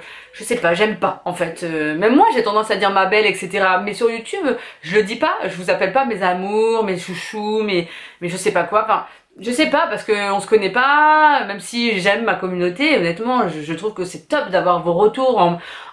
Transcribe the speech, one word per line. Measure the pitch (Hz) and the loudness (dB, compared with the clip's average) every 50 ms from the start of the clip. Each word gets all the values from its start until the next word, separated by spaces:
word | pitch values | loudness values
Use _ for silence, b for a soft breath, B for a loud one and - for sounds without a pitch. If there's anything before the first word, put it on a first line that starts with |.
| B B B B B B - | B B B B B B -18
je | - 208 | -12 -6
sais | - 240 | -6 -4
pas, | - 175 170 175 | 0 0 0 2
j'aime | 180 214 214 208 - | 2 2 0 0 -2
pas, | 190 - - - - | -4 -4 -4 -6 -8
en | 180 | -8
fait. | 170 - 175 160 165 - | -6 -4 -4 -6 -6 -8
Euh, | 180 165 160 156 151 151 156 | -8 -6 -4 -2 -2 -2 0
même | 165 196 226 254 | 0 2 4 6
moi, | 311 427 466 - | 6 6 4 4
j'ai | 240 | 2
tendance | - 208 208 214 220 - | 0 0 0 0 0 0
à | 208 | 0
dire | 185 208 196 | 0 0 2
ma | 196 196 190 | 2 2 2
belle, | 185 208 214 214 | 4 4 2 2
et | 202 | 2
cetera, | 185 - - 170 196 196 190 185 185 180 | 0 -2 -6 -6 -2 0 2 2 2 0
mais | 202 208 196 | -2 -4 -2
sur | - 240 233 | -2 0 0
YouTube, | 226 226 226 - - 403 339 262 - B B B B B | -2 -4 -8 -8 -6 -4 -2 -2 -4 B B B B B
je | - 156 190 | -8 0 0
le | 214 | 2
dis | 202 196 202 | 2 0 -2
pas, | - - 330 - - - | -2 0 -2 0 -2 -6
je | 185 165 | -8 -8
vous | 175 180 196 | -4 -2 -2
appelle | 180 175 196 180 - | 0 0 0 0 0
pas | 262 269 | 0 0
mes | 240 220 180 | 0 -2 0
amours, | 196 180 180 180 185 202 208 214 220 226 226 226 214 | 0 0 0 -2 -2 -2 0 0 2 2 2 0 0
mes | 196 185 170 | -2 -4 -4
chouchous, | 175 185 175 170 - - 220 214 208 214 214 220 | -6 -10 -10 -10 -10 -10 -8 -6 -4 -2 -2 -2
mes, | 214 208 190 170 170 B B B B B B B | -2 0 -2 -2 -2 B B B B B B B
mes | 175 170 | -8 -6
je | 180 | -6
sais | 185 - 185 | -4 -2 0
pas | 175 175 170 | 0 0 0
quoi, | - 208 214 220 | 0 0 0 2
enfin, | 220 - 175 B B B B B _ _ - | 2 0 -2 B B B B B _ _ -10
je | 190 233 | -8 -4
sais | 240 285 - - | 0 0 2 2
pas, | 277 302 330 | 2 0 0
parce | - 208 - - | 0 -4 -4 -2
qu'on | - 214 202 202 202 196 196 | -2 -2 0 0 -2 -2 -2
se | 196 | 2
connaît | - 226 214 196 185 | 2 2 4 4 2
pas, | - 247 254 277 285 302 302 311 311 311 311 302 285 262 214 | 0 2 2 4 4 6 6 6 6 6 6 6 4 2 0
même | 196 202 196 | -4 -8 -10
si | - - 233 240 233 233 208 185 | -10 -8 -4 -2 0 0 0 2
j'aime | 175 202 202 226 233 | 2 2 2 2 0
ma | 214 175 | -2 -2
communauté, | - 185 185 180 180 175 180 175 175 285 311 285 208 | -2 -4 -4 -2 -2 -2 -2 0 0 0 2 2 2
honnêtement, | 170 170 170 170 226 247 254 247 208 170 | 2 0 -2 -4 -2 -2 0 0 0 -2
je, | 156 156 | -4 -6
je | 147 156 | -6 -8
trouve | 165 156 196 214 208 | -6 -6 -6 -6 -6
que | 185 175 | -6 -8
c'est | 180 - 151 - - | -8 -10 -12 -6 -2
top | 302 285 254 185 | -2 -2 0 0
d'avoir | 185 175 165 180 175 170 | 0 2 2 2 0 2
vos | 160 175 | 0 0
retours | 170 180 214 214 220 262 262 262 233 202 | 2 4 4 2 2 2 2 2 4 4
en, | 175 170 175 170 B B B B B B | 4 2 2 -2 B B B B B B